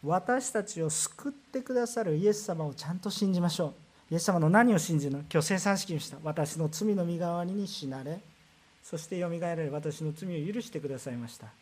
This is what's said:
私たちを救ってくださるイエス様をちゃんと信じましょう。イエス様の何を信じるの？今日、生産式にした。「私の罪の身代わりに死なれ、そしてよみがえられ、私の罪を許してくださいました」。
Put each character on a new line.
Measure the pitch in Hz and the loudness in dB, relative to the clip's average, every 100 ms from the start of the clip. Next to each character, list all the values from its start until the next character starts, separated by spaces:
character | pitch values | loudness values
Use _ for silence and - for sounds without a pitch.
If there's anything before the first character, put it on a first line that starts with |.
私 | 143 180 185 254 254 | 0 0 2 0 2
た | 220 | -2
ち | 208 - | -4 -2
を | 160 | -2
救 | 151 - - 285 | 0 -4 -4 -8
っ | |
て | 285 _ 262 | -8 _ -8
く | 254 | -2
だ | 254 233 | 0 0
さ | 233 | 0
る | 202 151 | 0 4
イ | 202 | 4
エ | |
ス | 208 | 2
様 | - 165 | 0 -2
を | 156 | -2
ち | 135 143 | -4 -6
ゃ | |
ん | 180 | -4
と | 208 | -4
信 | - 196 | 0 2
じ | 180 | 4
ま | 175 | 2
し | 165 | 2
ょ | 160 - - _ _ | -2 -2 -20 _ _
う。 | |
イ | 165 | -2
エ | |
ス | |
様 | 170 180 | 2 4
の | 156 | 8
何 | 202 240 | 8 8
を | 202 | 6
信 | 156 160 | 4 2
じ | 143 | 2
る | |
の？ | 139 151 | -2 0
今 | 160 | 0
日、 | 151 | 2
生 | 190 | 2
産 | 196 196 | 2 2
式 | - | 0
に | 160 | -4
し | - | -6
た。 | 147 | -8
「私 | 156 151 151 156 | -6 -2 -2 0
の | 156 | -2
罪 | 156 214 | 0 0
の | 196 | 2
身 | 170 170 | 0 0
代 | 170 | -2
わ | 175 | -2
り | 175 | -2
に | 196 196 | -4 -4
死 | - 139 | -6 -8
な | 131 | -8
れ、 | 135 170 - - _ _ _ _ | -8 -10 -12 -20 _ _ _ _
そ | - 165 | -10 -10
し | 156 | -6
て | 185 | -4
よ | 175 | -4
み | 170 | -2
が | 170 | -2
え | 165 | -2
ら | |
れ、 | 156 | -2
私 | 147 151 147 | -2 -4 -4
の | 156 | -4
罪 | 151 190 170 156 | -4 -6 -4 -2
を | |
許 | 214 | -4
し | 226 | -6
て | 156 | -6
く | 147 | -6
だ | 135 | -6
さ | 131 | -6
い | 120 | -8
ま | 117 | -8
し | - | -12
た」。 | 110 - | -18 -20